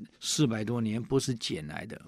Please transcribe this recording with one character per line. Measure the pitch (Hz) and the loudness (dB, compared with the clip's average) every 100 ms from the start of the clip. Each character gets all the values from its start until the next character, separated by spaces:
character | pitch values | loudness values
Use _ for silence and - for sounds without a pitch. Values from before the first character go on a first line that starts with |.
| - _ | -16 _
四 | - - 143 | -2 4 4
百 | 110 | 4
多 | 107 120 | 0 0
年， | 110 110 | 0 -2
不 | 113 - | 0 2
是 | - | 2
捡 | 120 - 87 76 | -2 -2 -4 -6
来 | - - | -8 -8
的。 | - | -10